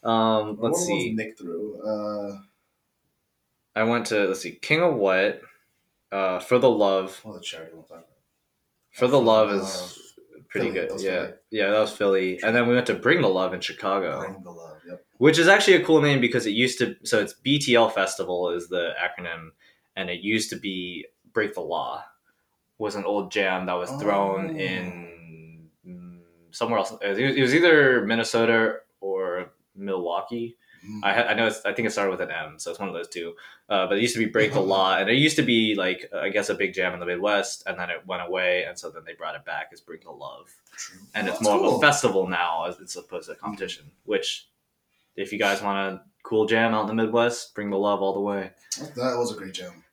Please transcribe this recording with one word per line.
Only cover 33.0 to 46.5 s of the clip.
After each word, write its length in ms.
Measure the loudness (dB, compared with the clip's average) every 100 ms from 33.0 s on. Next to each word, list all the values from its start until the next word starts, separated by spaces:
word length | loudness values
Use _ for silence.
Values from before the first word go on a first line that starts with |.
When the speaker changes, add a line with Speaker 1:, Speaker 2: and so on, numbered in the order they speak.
| -10
Speaker 1:
two. 260 | -10 -12 -12 -20 -20 _
Uh, 180 | 0 2
but 100 | 0
it 40 |
used 120 | 0
to 40 | 0
be 80 | 0
Break 260 | 2 2
the 80 | 2
Speaker 2:
<laughs> 0 |
Speaker 1:
Law, 360 | 2 2 2 2
and 100 | 2
it 60 |
used 220 | 4 4 2
to 60 |
be, 320 | 2 2 2
like, 360 | 0 -2 -4 -8
I 160 | -6 -2
guess 220 | -2 -2
a 40 |
big 200 | -2 -2
jam 180 | -2 -4
in 80 | -4
the 60 | -6
Midwest, 560 | -2 0 0 -2 -8 -8
and 120 | -8
then 100 | -6
it 160 | -8 -8
went 160 | -8
away, 420 | -4 -2 0 0
and 140 | -2 -10
so 120 | -14
then 140 | -14 -18
they 80 |
brought 220 | -12 -10 -10
it 80 |
back 260 | -10 -10 -10
as 80 | -16
Bring 200 | _ -18
the 60 | -18
Love. 420 | -16 -16 -16 -20 -20 _ -16
Speaker 2:
True. 220 | -16 -16 -12
Speaker 1:
And 140 | -6 -4
Speaker 2:
Oh, 20 |
Speaker 1:
it's 80 | 0
Speaker 2:
that's 100 | 2
Speaker 1:
more 100 | 4
of 40 |
a 40 | 4
Speaker 2:
cool. 120 | 6
Speaker 1:
festival 460 | 4 4 2 2 0
now 360 | -2 -2 -2
as, 140 | -6 -10
as 160 | -14 -16
opposed 300 | -12 -14 -12
to 40 |
a 40 | -14
competition, 480 | -12 -10 -10 -10 -18
Speaker 2:
Mm. 40 | _
Speaker 1:
which, 440 | -4 -2 -2 -8 _ _ _ _ _ _ _ -10
if 160 | -8
you 60 | 0
guys 240 | 0 2
want 160 | -2 -2
a 240 | -4 -8 _ _
cool 220 | -2 0
jam 280 | 2